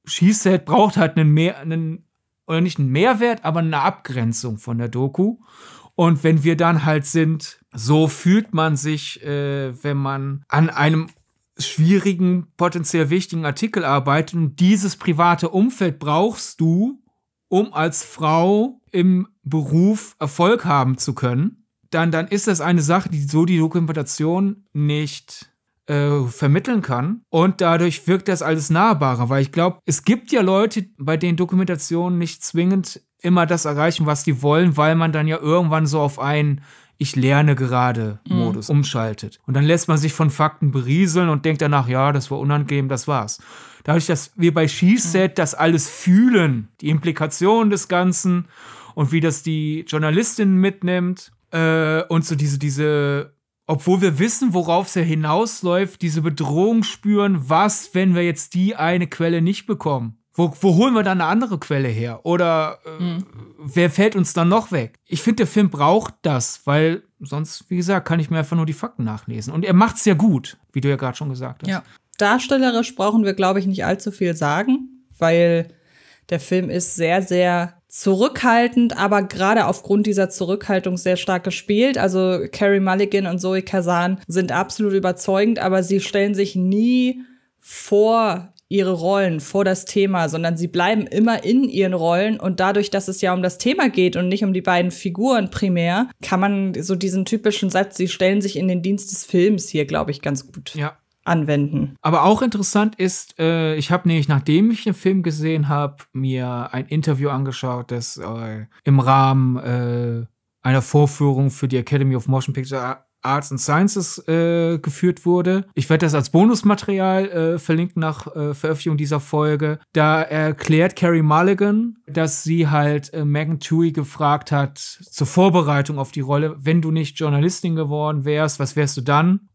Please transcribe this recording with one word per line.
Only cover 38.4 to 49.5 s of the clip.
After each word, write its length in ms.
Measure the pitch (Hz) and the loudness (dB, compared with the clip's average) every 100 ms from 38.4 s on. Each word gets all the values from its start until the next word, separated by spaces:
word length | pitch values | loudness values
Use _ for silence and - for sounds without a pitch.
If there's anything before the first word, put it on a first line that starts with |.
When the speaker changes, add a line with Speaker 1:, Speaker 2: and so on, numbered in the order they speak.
| 113 - 107 | 0 -2 0
Speaker 1:
umschaltet. 680 | 143 139 120 113 107 98 - - | 0 0 -2 -4 -6 -12 -12 -4
Und 60 | 135 | 0
dann 80 | |
lässt 240 | 147 170 - | 2 2 2
man 100 | 156 | 0
sich 160 | 151 | 0
von 160 | - 156 | 0 0
Fakten 400 | - 151 - 143 | 2 -2 0 -2
berieseln 580 | 131 123 160 190 170 175 | 0 0 2 2 2 0
und 160 | 147 160 | 0 0
denkt 160 | 147 | 0
danach, 260 | 147 143 123 | 0 0 0
ja, 240 | 127 139 | 0 0
das 180 | 139 - | 0 -2
war 80 | 139 | -4
unangenehm, 500 | 143 147 135 139 135 | -2 -2 0 -2 -2
das 180 | 127 - | -4 -2
war's. 320 | 135 104 - - - - - | -4 -4 -10 -16 -20 -20 -10
Dadurch, 220 | - 160 165 | -2 0 0
dass 240 | 156 - - | -2 -4 0
wir 180 | 170 | 2
bei 140 | 160 156 | 2 0
She 260 | - 180 | 2 4
Speaker 2:
Mhm. 40 | 233 | 4
Speaker 1:
Said 400 | 170 185 190 185 | 2 0 0 0
das 140 | 156 - | -2 0
alles 320 | 165 165 - | 2 2 0
fühlen, 800 | - 180 190 247 220 156 120 101 _ | -2 4 6 6 4 2 0 -6 _
die 80 | 147 | -2
Implikationen 800 | 156 170 147 156 - 185 226 214 | -2 -2 -4 -4 0 2 4 2
des 180 | 196 - | 0 -2
Ganzen 600 | 175 185 175 185 180 170 - - - - - | 0 0 0 0 -2 -4 -14 -20 -20 -12 -4
und 160 | 143 | 0
wie 80 | 160 | 0
das 200 | 160 - | 0 -2
die 420 | 165 | -4